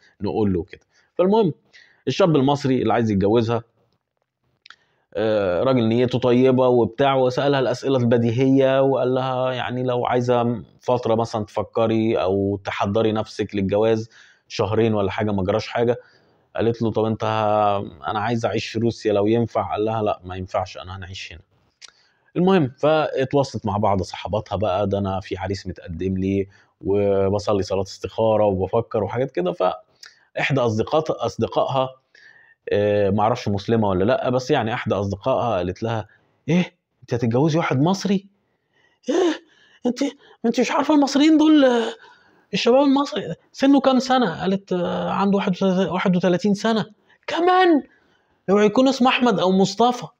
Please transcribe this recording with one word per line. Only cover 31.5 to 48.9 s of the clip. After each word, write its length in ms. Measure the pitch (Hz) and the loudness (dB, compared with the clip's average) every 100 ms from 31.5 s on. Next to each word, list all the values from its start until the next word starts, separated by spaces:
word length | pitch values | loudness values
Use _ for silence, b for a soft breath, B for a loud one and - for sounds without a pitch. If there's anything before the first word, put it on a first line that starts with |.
| - - 135 131 131 _ b b b b b - | 0 0 -2 -4 -6 _ b b b b b -4
آه، 380 | 101 104 104 98 | 0 2 2 0
معرفش 380 | 104 104 120 - | 2 0 0 -2
مسلمة 400 | 101 95 117 104 | -4 0 0 2
ولا 160 | 90 | 0
لأ، 260 | 101 131 131 | 0 0 0
بس 200 | 123 127 | -4 -2
يعني 240 | 147 110 | -2 -2
إحدى 200 | 120 - | -6 -4
أصدقائها 640 | 101 101 98 - 131 120 98 | -2 -2 -4 -2 -2 0 -2
قالت 260 | 90 90 | -4 -6
لها: 260 | 110 113 101 b b _ - | -4 -6 -8 b b _ -2
"إيه؟ 280 | 170 175 _ _ _ | -2 -2 _ _ _
أنت 120 | - | -8
هتتجوزي 440 | 120 120 123 160 156 | -4 0 2 2 0
واحد 220 | 160 131 | 0 0
مصري؟ 460 | 151 190 190 196 - _ _ _ _ _ _ _ - | 0 0 -2 -2 -4 _ _ _ _ _ _ _ -4
إيه؟ 340 | 330 359 311 B B B B 247 | 0 0 -2 B B B B -6
أنت، 120 | 247 277 - b b | -2 -4 -6 b b
أنت 160 | 233 233 | -4 0
مش 100 | 240 | 0
عارفة 240 | 320 277 | 0 2
المصريين 440 | 302 269 277 302 311 | 2 2 2 4 4
دول، 260 | 311 302 | 6 6
آه، 280 | 262 240 226 - b b b b b | 6 2 -2 -8 b b b b b
الشباب 300 | 190 240 254 | -2 2 4
المصري 520 | 285 269 285 269 170 165 _ | 4 2 0 -6 -8 -10 _
سنه 280 | - 269 277 | 0 4 6
كام 180 | 269 262 | 6 2
سنة؟" 420 | 254 262 220 156 | 2 0 0 -2
قالت: 320 | 185 196 - | -4 -4 -4
"آه، 380 | 180 175 180 175 | -4 -2 -4 -4
عنده 260 | - 202 196 | -2 0 0
واحد 160 | 196 | 0
وت-، 100 | 185 | 0
واحد 540 | 196 180 185 180 196 180 | 0 0 0 0 0 2
وتلاتين 380 | 185 175 208 | 2 2 0
سنة." 320 | 202 220 220 - _ b b - | 0 0 -2 -4 _ b b -8
"كمان؟ 560 | 330 349 370 370 302 - b b b b b - | -2 2 4 4 4 0 b b b b b 0
اوعي 160 | 202 208 | 2 4
يكون 220 | 208 | 4
اسمه 200 | 262 | 2